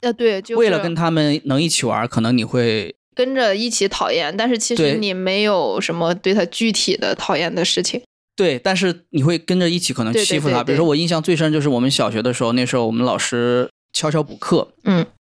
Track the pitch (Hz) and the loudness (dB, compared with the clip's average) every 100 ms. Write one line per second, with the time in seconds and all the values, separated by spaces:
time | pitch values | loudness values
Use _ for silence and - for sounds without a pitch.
0 | 240 233 233 196 214 233 220 185 180 165 | -6 0 0 0 -2 2 2 2 -2 0
1 | 170 160 151 151 147 135 165 - 120 107 | 0 2 2 0 0 0 0 0 0 -2
2 | 120 120 113 123 110 127 117 110 90 - | -2 0 2 2 0 0 2 0 -4 -12
3 | _ - 254 269 226 196 240 - 196 - | _ -4 -2 0 0 0 -2 -2 -2 -2
4 | 185 147 151 196 240 233 - 233 147 220 | -2 0 -2 -2 0 0 -2 0 0 0
5 | 202 185 185 196 214 190 127 101 - 170 | -2 -2 -2 0 2 2 0 -2 -4 -2
6 | 170 175 190 208 196 - 226 185 - - | -2 0 0 0 0 -2 -2 0 0 0
7 | 95 - - 156 170 180 175 180 175 247 | -2 -4 -2 -2 -2 -2 -2 0 -2 -6
8 | - _ _ - 180 123 190 185 185 175 | -12 _ _ -2 0 0 -2 0 0 -2
9 | _ 151 143 165 - 180 175 175 - 131 | _ 0 2 0 0 0 2 0 -2 -2
10 | 113 214 202 156 147 120 123 139 165 147 | -2 0 0 0 0 0 0 2 2 2
11 | 170 165 170 160 156 156 143 120 131 131 | 0 0 0 2 2 2 2 2 2 2
12 | 110 110 123 120 117 123 123 127 113 113 | 0 0 -2 0 0 0 0 0 0 0
13 | 123 101 - 120 120 123 127 _ _ - | 0 0 -2 -2 0 0 -2 _ _ -4
14 | 156 156 143 107 - 170 - _ - 180 | -2 -2 -4 -6 0 0 -2 _ 0 0
15 | - _ | 0 _